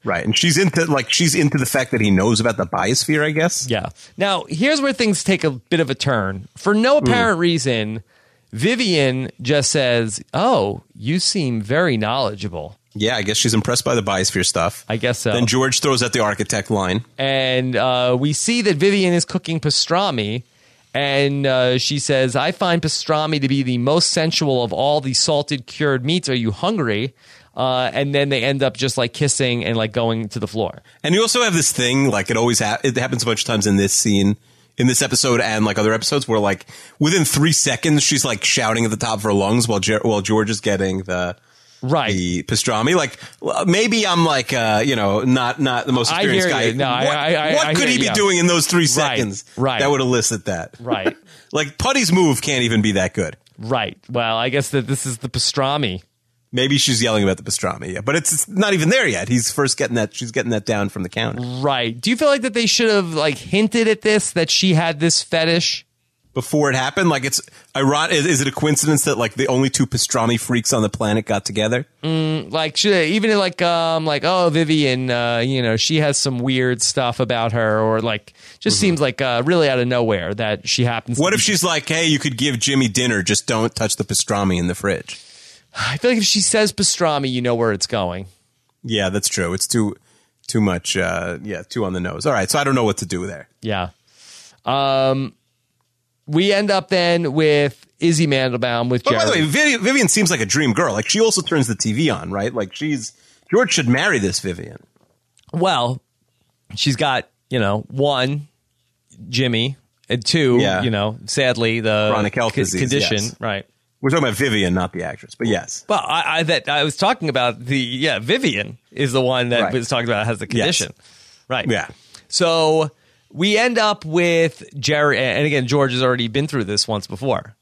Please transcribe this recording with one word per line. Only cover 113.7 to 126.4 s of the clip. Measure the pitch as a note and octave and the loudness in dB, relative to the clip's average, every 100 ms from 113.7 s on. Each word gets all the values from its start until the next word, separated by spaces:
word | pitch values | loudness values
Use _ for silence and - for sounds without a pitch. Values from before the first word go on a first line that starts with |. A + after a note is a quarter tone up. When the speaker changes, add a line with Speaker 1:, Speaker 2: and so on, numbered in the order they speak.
| _ _ _ | _ _ _
Speaker 1:
We're | C3+ | 0
talking | E3 | 2
about | C#3 G2 | 0 0
Vivian, | C3+ G#2+ F#2 | 0 2 2
not | F#2 E2+ | 0 -2
the | F2 | -6
actress, | E2+ - - - | -10 -10 -18 -6
but | A#2 | -2
yes. | G2 - - - | -2 -4 -14 -4
Speaker 2:
But | G#3 | -4
I, | - D#3+ D#3 D#3+ | 0 -2 0 -2
I, | |
that | D#3+ D#3 - | 0 -2 0
I | D3 | -2
was | D3+ - | -2 0
talking | F#3+ B3+ D#3+ | 0 0 -2
about | C3 B2 A2 | 0 0 -2
the, | B2 C3+ | -4 -2
yeah, | A#2+ B2+ D3+ G#2+ | -2 -2 -2 -2
Vivian | A#2 A#3 B3+ G#2 - - _ | -2 0 0 -2 -6 -10 _
is | - C#3+ | -4 0
the | C3 | 2
one | B2+ B2+ B2 | 2 0 2
that | A#2+ | 0
Speaker 1:
Right. | G2+ | 0
Speaker 2:
was | B2+ A#2 | -2 -2
talking | B2+ A#2 | -2 0
about | G#2+ G#2+ | 0 0
has | A2 | -4
the | A2 | -4
Speaker 1:
Yes. | A2+ B2+ F3 | -2 0 -2
Speaker 2:
condition. | G2 - - - - _ _ | -4 -10 -20 -20 -20 _ _
Right. | B2+ B2+ | -6 -2
Speaker 1:
Yeah. | G#2+ D2 - _ - _ | -2 -4 -14 _ -20 _
Speaker 2:
So | - E3+ E3 D#3 D#3 D#3 _ _ _ _ | -2 2 2 2 2 0 _ _ _ _
we | - F#3+ G#3 | -2 0 2
end | B3 A#3 | 2 2
up | G#3+ G#3 | 0 0
with | D#3 D#3+ F3 E3 E3 - - C#3+ | -2 0 2 4 2 -2 -18 -8
Jerry, | A#2+ D3+ D3 A2+ | -2 2 2 2
a-, | |
and | B2+ G#2 D3+ | 0 0 0
again, | D3+ B2+ | 0 0
George | C#3+ C3+ | 2 2
has | B2 | 2
already | B2+ B2 A#2 | 0 2 0
been | A2 | -2